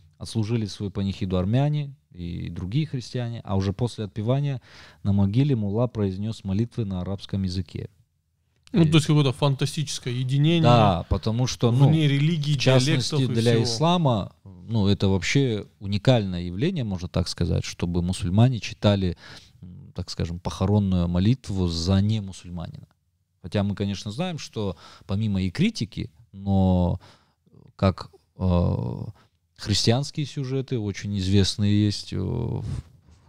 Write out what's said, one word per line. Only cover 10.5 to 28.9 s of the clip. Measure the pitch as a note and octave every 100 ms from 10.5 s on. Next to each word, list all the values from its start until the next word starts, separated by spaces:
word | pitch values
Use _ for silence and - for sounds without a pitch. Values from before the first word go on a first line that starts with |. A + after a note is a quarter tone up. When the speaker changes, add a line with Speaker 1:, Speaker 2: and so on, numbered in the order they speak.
| E3+
Speaker 1:
Да, | D#3+ A#2+ G#2 F2 -
потому | G2 A2+ A2+ B2+
что, | - A#2+
ну, | A#2+ C#3+
Speaker 2:
вне | D#3+ D3+
религии, | C#3 D#3 E3+ C#3+
Speaker 1:
в | C#3+
частности, | C3+ C3 C3 B2+ A2+ D3
Speaker 2:
диалектов | C3 A2+
и |
Speaker 1:
для | A#2
Speaker 2:
всего. | A#2
Speaker 1:
ислама, | A2+ A2+ D#3+ F3+ D3 A2 - -
ну, | G2+ F2+ F#2 A2+ G2
это | G2+ G2
вообще | F#2+ - C#3 C3+ G#2 - -
уникальное | F#2+ G2+ C3+ B2 G2 F2
явление, | F2 F2+ D#3 F3+
можно | A2 F2+ F2
так | F2 E2
сказать, | - F2 F2+
чтобы | - - F2 F2
мусульмане | F2 F#2+ F2 G2 B2 A#2
читали, | - - G#2 G2+ F#2 D#2+ - - - _
м, | F#2 F2+ F#2
так | - F2
скажем, | - E2+ E2+
похоронную | - - F#2+ G#2 G2 F2+ E2+
молитву | F2 G2+ C3 - F#2+ F2+
за | E2 E2+ F#2+
немусульманина. | G#2 A2 F#2+ F2+ F2+ F2 - - - _ _ _ _ _
Хотя | F2+ G#2+
мы, | G2+
конечно, | F#2 G2+ G2 G#2+
знаем, | A2+ F#3 D#3
что | - A2+ G2+ E2 - - -
помимо | G2 A2 F#2+
и | F#2
критики, | - G#3 - G#2+ - E2 _ _
но | G2 G2 F#2+ F#2+ F2+ F2 - - _ _ _ _ - _
как, | - F#2+ - - - _ -
э, | F#2 F2 F2+ F#2+ A1+